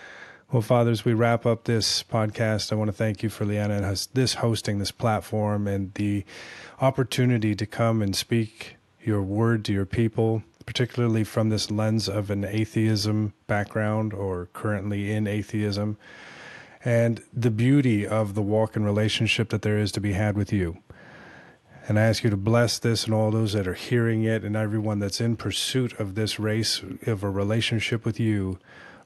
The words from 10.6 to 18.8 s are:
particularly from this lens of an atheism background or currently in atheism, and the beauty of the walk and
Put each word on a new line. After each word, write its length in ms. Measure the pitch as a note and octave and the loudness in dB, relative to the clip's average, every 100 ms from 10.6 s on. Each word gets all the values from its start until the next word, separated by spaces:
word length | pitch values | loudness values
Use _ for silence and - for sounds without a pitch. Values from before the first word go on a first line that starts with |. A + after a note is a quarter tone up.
particularly 580 | - - B2 - A#2+ A2 | -8 -4 -2 0 2 2
from 280 | G#2 A#2 A2 | 0 0 2
this 200 | G#2+ - | 0 0
lens 380 | G#2+ A2 A2 G2 | -2 0 0 0
of 220 | G2+ G2+ | -2 -2
an 160 | G2+ G2 | -4 -2
atheism 880 | A2 A2 A2+ A2 G#2+ G#2+ G#2+ G#2+ - - | -2 -2 0 2 2 0 0 -2 -4 -4
background 680 | G#2 G#2 A2 G#2+ G#2+ A2 | -2 -2 -2 0 0 -2
or 340 | G2 G2 F2+ F2 | -4 -4 -4 -8
currently 580 | - G#2+ G#2 G2+ G2+ G2+ | -6 -4 -2 -2 -4 -2
in 140 | G#2+ G#2 | -2 -2
atheism, 720 | G#2 G2 G#2+ G#2 G2+ G#2+ G#2 - - - - - - - - | -2 -4 -2 -2 -2 -4 -6 -12 -20 -20 -18 -18 -20 -20 -6
and 400 | B2 A#2 A#2 A2+ - | 0 2 2 0 -6
the 200 | C3 A#2 | -2 0
beauty 560 | G#2+ B2 C#3+ B2+ G#2 G2 | 2 4 4 4 2 2
of 280 | G#2+ G#2 | 0 0
the 60 | G2+ | -2
walk 340 | G2+ G#2+ A2 | 0 2 2
and 120 | A#2 | 0